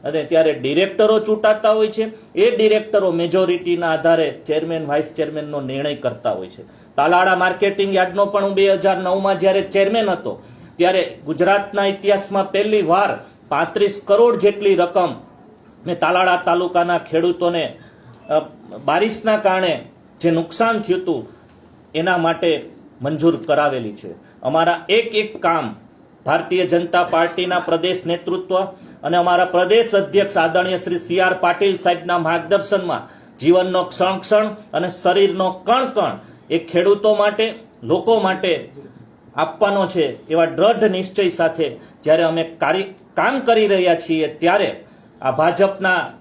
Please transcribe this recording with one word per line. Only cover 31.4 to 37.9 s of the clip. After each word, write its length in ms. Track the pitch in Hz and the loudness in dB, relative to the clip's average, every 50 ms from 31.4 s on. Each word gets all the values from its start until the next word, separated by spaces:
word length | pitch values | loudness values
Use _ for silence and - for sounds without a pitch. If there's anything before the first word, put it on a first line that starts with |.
| - 175 175 - 202 196 185 | 0 0 0 2 0 0 0
સાહેબના 420 | 175 - 180 175 170 - 175 175 175 | 0 0 0 0 0 -2 -2 -2 -2
માર્ગદર્શનમાં 920 | 160 160 170 175 - - 196 190 196 - 208 190 180 175 143 104 - - - - - - - - | 0 0 -2 -2 0 0 0 0 0 0 -2 -2 -2 -4 -6 -6 -8 -14 -20 -20 -20 -20 -16 -2
જીવનનો 460 | 127 160 175 185 185 185 180 180 175 | 2 4 4 4 4 2 0 -2 -2
ક્ષણ 340 | 175 - - 180 185 190 190 | -2 -2 -2 0 0 0 -4
ક્ષણ 300 | - - 214 208 214 208 208 - - - - | -2 2 2 2 2 0 -6 -12 -16 -6 -6
અને 140 | 156 175 - | -4 -4 -4
શરીરનો 600 | - - - 180 180 202 196 180 170 185 190 185 | -8 -2 0 0 4 4 2 2 2 0 -2 -2
કણ 360 | 180 - - 202 233 262 262 | -4 -4 0 0 2 2 0
કણ 320 | - - 214 180 135 98 - - - - - - - | -2 -2 -2 -2 -2 -4 -8 -16 -20 -20 -20 -8 -4
એ 80 | 156 165 | -4 -4
ખેડૂતો 560 | 165 - - 170 190 196 202 202 - 214 214 | -4 -2 -2 2 4 4 2 4 4 2 2
માટે, 400 | 208 202 208 208 220 220 226 - - - - _ - | 4 2 0 0 0 -4 -4 -4 -12 -20 -20 _ -16
લોકો 380 | - 113 | -2 -2